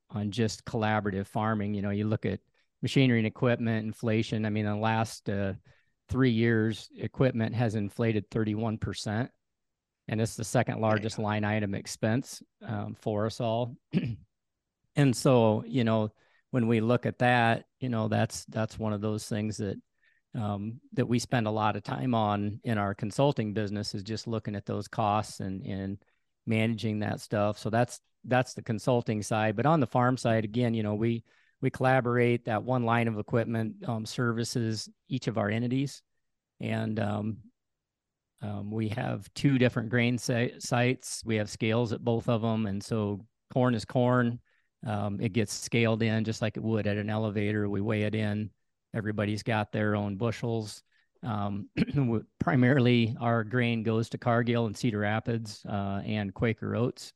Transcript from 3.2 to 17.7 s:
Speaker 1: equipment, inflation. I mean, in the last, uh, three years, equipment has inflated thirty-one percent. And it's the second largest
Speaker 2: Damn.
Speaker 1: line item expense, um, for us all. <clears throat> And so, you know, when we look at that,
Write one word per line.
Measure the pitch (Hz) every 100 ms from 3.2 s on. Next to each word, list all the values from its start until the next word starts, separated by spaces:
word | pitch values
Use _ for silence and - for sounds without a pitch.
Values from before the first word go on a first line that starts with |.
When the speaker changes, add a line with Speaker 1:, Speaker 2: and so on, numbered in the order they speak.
| 110
Speaker 1:
equipment, | - 127 117 113 110 110
inflation. | 107 117 110 113 113
I | 107
mean, | 107 104
in |
the | 104
last, | 110 113 113 - -
uh, | 101 98 98 - _ _ _ _
three | 127 131
years, | 113 117 113 110 107 - 262
equipment | 110 - 131 117 110
has | 117 120 110
inflated | 101 - 117 107 95
thirty-one | - 107 104 113 110
percent. | - 95 113 107 131 - _ _ _ _ _ _ -
And | 110
it's | 110 -
the |
second | 117 131 120 110
largest | 110 107 107 -
Speaker 2:
Damn. |
Speaker 1:
line | 104 107
item | 104 107 104
expense, | 98 - - 110 117 - - - _
um, | 208 104 107
for | 110 117 104
us | 110 -
all. | 117 113 120 127 _
<clears throat> | 175 139 95 - _ _ _ _ _ _ -
And | 143 117
so, | 156 123 110 107 -
you | 131
know, | 113 110 107 - _ _ _
when | 131 113
we | 117
look | 110 123
at | 113 -
that, | 123 123 117 117 -